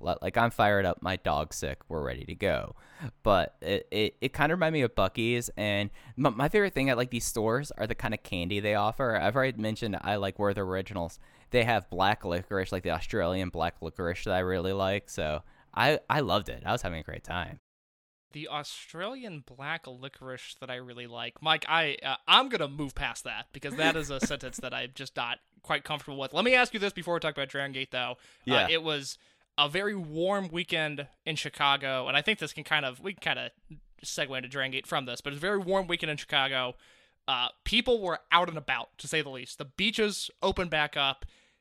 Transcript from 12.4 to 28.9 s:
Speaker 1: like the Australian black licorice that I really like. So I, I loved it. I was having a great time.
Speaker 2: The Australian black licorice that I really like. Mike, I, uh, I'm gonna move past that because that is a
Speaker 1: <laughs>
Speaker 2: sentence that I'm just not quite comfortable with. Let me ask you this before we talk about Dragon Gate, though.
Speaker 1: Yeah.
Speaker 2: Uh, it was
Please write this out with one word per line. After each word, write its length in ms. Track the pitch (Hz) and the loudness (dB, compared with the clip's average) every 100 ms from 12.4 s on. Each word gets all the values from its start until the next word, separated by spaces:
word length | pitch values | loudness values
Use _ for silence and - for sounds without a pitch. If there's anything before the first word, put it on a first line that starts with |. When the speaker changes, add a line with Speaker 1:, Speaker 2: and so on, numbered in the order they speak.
| - 98 92 | -2 -2 0
Speaker 1:
like 100 | 92 | -2
the 80 | 87 | -2
Australian 580 | 80 - 110 85 92 90 | -2 -2 0 0 0 -2
black 280 | 85 85 - | -2 -2 -4
licorice 440 | 82 - 85 90 | -8 -4 -2 -2
that 100 | 110 | 0
I 60 | 92 | 2
really 320 | 92 92 92 | 2 0 0
like. 360 | 98 95 101 - | 0 0 0 -4
So 360 | - 78 76 - - _ | -4 -2 -4 -6 -20 _
I, 280 | - 123 156 - | 2 4 4 2
I 80 | 151 | 2
loved 300 | 117 98 - | 4 2 0
it. 160 | - - | -6 -2
I 60 | |
was 100 | 120 | -2
having 160 | 95 82 | -2 -6
a 60 | |
great 180 | 80 82 | -8 -10
time. 380 | - 87 82 - _ _ _ _ _ _ _ | -6 -6 -6 -10 _ _ _ _ _ _ _
Speaker 2:
The 160 | 147 156 | -14 -8
Australian 960 | 147 147 - - 165 196 262 233 160 - | -8 -8 -12 -14 -10 -8 -8 -12 -14 -16
black 400 | 131 143 160 - | -12 -8 -8 -10
licorice 720 | 127 135 - 131 127 - - | -14 -14 -14 -12 -12 -14 -14
that 100 | 131 | -10
I 80 | 123 | -10
really 300 | 127 120 120 | -10 -14 -12
like. 340 | 117 117 - | -10 -10 -4
Mike, 240 | 156 156 - | 0 0 4
I, 280 | 165 156 - | 2 2 0
uh, 120 | 139 135 - | -4 -2 6
I'm 220 | 196 269 | 6 6
gonna 180 | 220 143 | -2 -4
move 300 | 143 143 - | -4 -8 -6
past 260 | 131 117 | -6 -6
that 240 | 123 110 117 | -8 -10 -10
because 240 | 135 143 139 | -10 -8 0
that 180 | 160 | 2
is 160 | 160 139 | 2 -2
a 80 | 135 | -4
Speaker 1:
<laughs> 60 | - | -4
Speaker 2:
sentence 300 | 139 131 - | -4 -8 -10
that 180 | 127 | -8
I'm 160 | 123 123 131 | -6 -8 -10
just 180 | 135 | -10
not 240 | - 120 123 _ _ | -6 -4 -6 _ _
quite 220 | - 151 | -4 -4
comfortable 340 | - 147 - 139 | -2 -8 -6 -8
with. 140 | 135 | -2
Let 120 | 151 | 2
me 120 | 240 254 | 6 6
ask 180 | 247 | 6
you 60 | 220 | 2
this 120 | 202 | -2
before 220 | 185 175 | -2 -2
we 60 | 170 | -2
talk 160 | 160 147 | -2 -4
about 140 | 135 | -4
Dragon 200 | 139 139 | -4 -4
Gate, 220 | 131 135 | -6 -4
though. 240 | 127 123 123 - _ | -4 -4 -6 -14 _
Speaker 1:
Yeah. 200 | - 139 | 2 4
Speaker 2:
Uh, 40 | - | 4
it 120 | 165 | 2
was 340 | 160 | 2